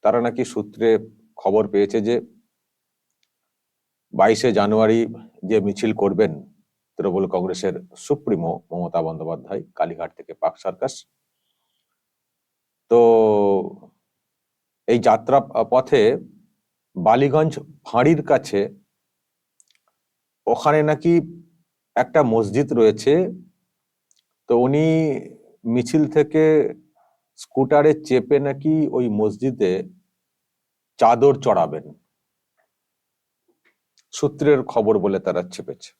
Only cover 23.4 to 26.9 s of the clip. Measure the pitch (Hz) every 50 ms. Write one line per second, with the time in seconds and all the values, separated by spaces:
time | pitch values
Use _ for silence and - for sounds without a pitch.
23.4 | - _ _ _ _ _ _ _ _ _ _ _ _ _ _ _ _ _ _ _
24.4 | _ _ 120 120 123 131 139 147 156 160 160 160 160 151 135 - - - - -
25.4 | _ _ _ _ _ 113 117 123 123 120 - 156 151 147 - 156 147 151 - 156
26.4 | 156 156 156 151 - - - - _ _